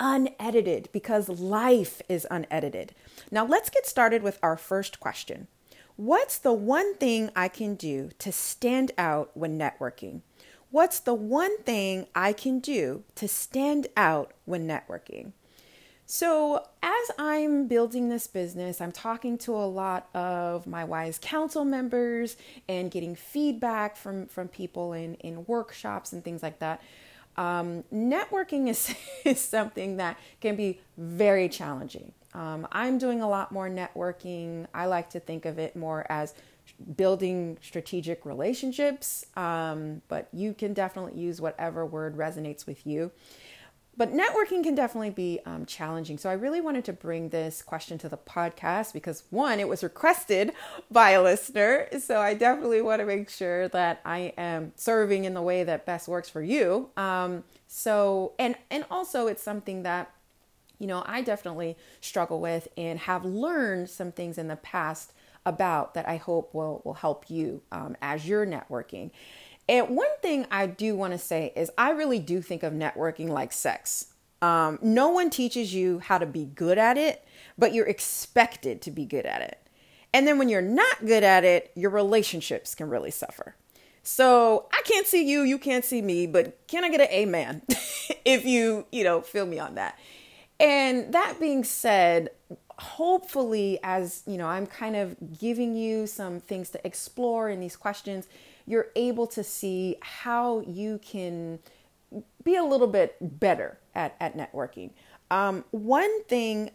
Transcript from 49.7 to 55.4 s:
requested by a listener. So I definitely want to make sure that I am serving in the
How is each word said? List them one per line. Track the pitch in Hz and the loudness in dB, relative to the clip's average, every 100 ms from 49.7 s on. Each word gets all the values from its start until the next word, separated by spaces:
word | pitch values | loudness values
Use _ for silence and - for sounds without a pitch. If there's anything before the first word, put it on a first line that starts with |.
| 180 | -2
requested | 175 - 311 359 - 190 214 - - - - | -4 0 2 2 2 2 2 -2 -10 -16 2
by | 226 214 | 8 10
a | 190 | 10
listener. | 185 196 - 214 208 277 - 277 | 8 4 0 2 4 4 0 -4
So | - 226 | -2 0
I | 208 | 2
definitely | 214 233 254 233 220 | 4 4 4 2 2
want | 220 214 | 2 0
to | 208 | 0
make | 202 202 | -4 -4
sure | - 180 175 185 | -6 -2 -2 0
that | 180 175 170 - | 0 0 0 -4
I | 170 180 - | -6 -6 -6
am | 175 165 160 - | -4 -4 -6 -6
serving | - 226 208 196 190 | 0 2 4 2 0
in | |
the | 185 | -2